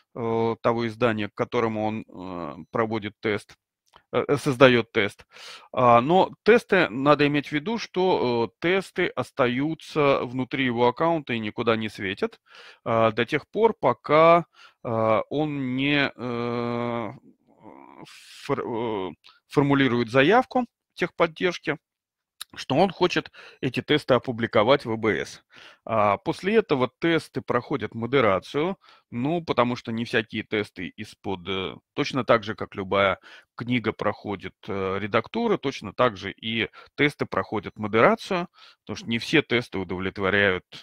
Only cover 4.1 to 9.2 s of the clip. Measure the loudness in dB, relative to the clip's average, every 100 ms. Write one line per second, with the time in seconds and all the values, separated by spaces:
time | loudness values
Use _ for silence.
4.1 | -4 0 0 0 6 6 6 2 -2 -2
5.1 | -4 _ -20 -20 -20 -8 2 6 6 6
6.1 | 2 2 2 4 4 4 2 2 0 2
7.1 | 4 2 0 -2 -6 -4 -6 -6 -2 0
8.1 | 2 2 0 -2 -2 -2 -2 -2 -4 -4
9.1 | -4